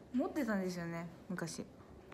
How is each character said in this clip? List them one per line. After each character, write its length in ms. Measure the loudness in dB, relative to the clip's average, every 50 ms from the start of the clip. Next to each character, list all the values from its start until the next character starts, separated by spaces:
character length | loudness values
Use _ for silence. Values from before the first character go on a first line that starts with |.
| -8 0 4
持 120 | 4 4
っ 40 | 4
て 140 | 4 2 4
た 120 | 4 4
ん 60 | 4
で 80 | 4 2
す 80 | 2
よ 80 | 0 -2
ね、 220 | -2 -2 -2 -4 -4 -8 -10 -6 -4
昔。 360 | -2 0 0 -2 -2 -4 -6 -8 -8 -16 -16 -16 -16 -16 -14 -14